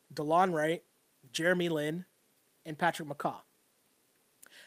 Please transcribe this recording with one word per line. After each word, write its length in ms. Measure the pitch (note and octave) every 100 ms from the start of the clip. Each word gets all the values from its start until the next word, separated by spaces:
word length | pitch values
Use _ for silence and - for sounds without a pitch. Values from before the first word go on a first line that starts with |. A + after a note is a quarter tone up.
| -
DeLon 400 | C3+ D3+ E3 F#3
Wright, 300 | D#3+ D#3 E3+ - _ _ _ C3+
Jeremy 380 | C#3 E3 F3+ F3
Lin, 360 | D#3 D3 E3+ F3+ _ _ _ _ _ -
and 120 | D3+
Patrick 300 | E3+ D#3+ D3+
McCaw? 340 | C#3+ D#3 A#2 - _ _ _ _ _ _ _ _ _ - -